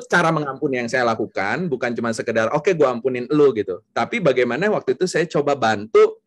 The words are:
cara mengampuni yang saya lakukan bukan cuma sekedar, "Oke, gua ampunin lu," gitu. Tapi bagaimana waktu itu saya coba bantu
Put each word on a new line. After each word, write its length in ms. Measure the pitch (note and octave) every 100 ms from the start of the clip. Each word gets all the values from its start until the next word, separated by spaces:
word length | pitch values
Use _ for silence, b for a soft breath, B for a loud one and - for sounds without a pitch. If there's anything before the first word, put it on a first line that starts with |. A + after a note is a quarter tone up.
| -
cara 240 | F3+ E3
mengampuni 480 | D#3+ C#3+ C3 D3 B2+
yang 80 | A#2
saya 160 | C3
lakukan 640 | A#2+ A2+ G#2 G#2 G2 C3 F3+
bukan 240 | B2 C3 A#2+
cuma 160 | A#2
sekedar, 400 | A2+ B2 A2+ A2
"Oke, 240 | D3+ F3 E3+
gua 160 | C3+
ampunin 320 | A#2+ B2+ B2 B2
lu," 240 | D3+ C#3+ A2+
gitu. 260 | G2 F2 -
Tapi 320 | B2 C#3+ A#3
bagaimana 480 | E3 B2+ B2 A#2+ G#3
waktu 240 | F3+ -
itu 160 | B2 F#3
saya 160 | D#3 F3
coba 320 | D#3+ C#3+ C#3
bantu 640 | A2+ G#2 A2 G#3 A3 -